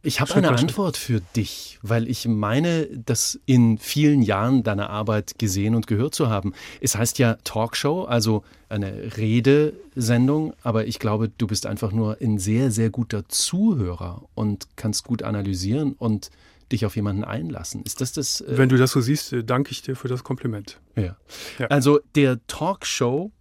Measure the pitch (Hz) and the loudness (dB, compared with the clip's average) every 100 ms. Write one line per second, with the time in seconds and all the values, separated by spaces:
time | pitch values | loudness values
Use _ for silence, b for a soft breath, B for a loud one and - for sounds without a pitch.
0 | 151 - 110 - - 120 147 - 190 - | -2 -2 2 4 4 4 2 0 -2 -2
1 | - 113 90 120 98 - - - 101 117 | -2 -2 -2 -4 -4 -8 -16 -14 -2 -2
2 | 117 123 117 110 104 123 170 165 151 120 | 0 -2 0 0 2 2 2 0 -2 -8
3 | 113 117 - - - 127 117 110 - 147 | -4 -2 -2 -4 4 6 6 4 -2 2
4 | 147 143 107 98 113 131 110 101 101 104 | 4 6 4 2 4 2 2 -2 -2 -4
5 | 107 107 - - 107 98 104 113 - 104 | 0 -2 -2 -4 -2 0 2 0 2 0
6 | 139 - 135 104 95 B B B - 98 | 0 0 0 0 -4 B B B -4 0
7 | 117 - 120 113 - 110 117 - 143 170 | -2 2 2 2 -4 -4 -2 -2 -2 -2
8 | - 120 110 107 b b b 107 98 101 | 0 0 2 0 b b b -6 -6 -8
9 | 113 107 107 117 123 143 151 - - - | -10 -4 0 4 6 4 4 -2 -12 -4
10 | 113 120 131 151 156 - 120 110 110 113 | 0 4 4 2 -2 -6 -2 -2 -2 -4
11 | 113 104 113 - 107 104 104 104 110 110 | -2 0 -2 -2 -4 -2 -4 -4 -2 -2
12 | 107 107 117 107 95 110 131 107 113 117 | -2 -2 0 0 0 2 2 2 0 0
13 | 117 104 - - - 180 220 160 90 87 | -4 -6 -6 -4 -2 2 2 2 -2 -4
14 | 87 87 - - 107 101 - - 107 107 | -10 -12 -14 -4 -4 -4 -10 -6 -4 -4
15 | - 123 - 107 98 92 95 127 147 - | -4 -4 -2 -4 -2 -2 0 0 0 -2
16 | 117 104 - b b b _ 113 107 - | -2 -2 -4 b b b _ -2 -2 -2
17 | 104 98 - 104 165 135 85 104 - - | -2 -2 -4 -6 -6 -8 -10 -10 -10 -6
18 | 131 - 135 - - - 131 127 127 139 | -6 -4 -4 -6 -2 2 6 6 6 4
19 | 117 151 - 127 113 123 143 - - 131 | 2 0 -2 -6 0 0 0 -6 -8 -8
20 | 123 123 - 127 123 104 101 - _ - | -6 -6 -4 -6 -4 -8 -12 -20 _ -4
21 | 92 95 _ B B B 123 143 131 147 | -4 -6 _ B B B 0 2 6 4
22 | - 151 139 123 - - 165 190 - - | 2 2 2 2 -6 -4 -4 -4 -6 -2
23 | 120 135 196 _ | 0 -2 -6 _